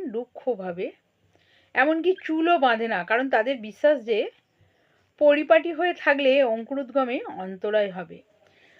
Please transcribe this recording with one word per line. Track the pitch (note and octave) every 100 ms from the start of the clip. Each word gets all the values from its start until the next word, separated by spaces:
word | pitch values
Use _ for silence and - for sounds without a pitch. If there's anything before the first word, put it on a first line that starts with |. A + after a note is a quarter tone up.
| E4+
রুক্ষভাবে, | A3 B3 - - G#3 F#3 F3 B3 - _ _ _ _ _ _ _
এমনকি | - C#4+ D#4+ E4 F#4
চুলও | - D#4+ E4 E4+
বাঁধে | B3+ A3 A3+
না, | F#3+
কারণ | E3+ A3+ C4+
তাদের | B3+ A3+ C4+
বিশ্বাস | G#3+ - D4 C#4+
যে | A3 G#3+ F4+ - _ _ _ _ _ _ _ -
পরিপাটি | D4 D4 D4+ D#4+ E4+
হয়ে | D#4 F4
থাকলে | F4 D4+ C#4 C#4 C#4
অঙ্কুরোদ্গমে | B3+ A3+ A3+ C#4 B3 C4+ B3+ C4+ A4+ F#3
অন্তরায় | F#3+ F#3+ G#3 G#3+ G3+
হবে। | F3+ E3+ E3+ _ _ _ _ _ _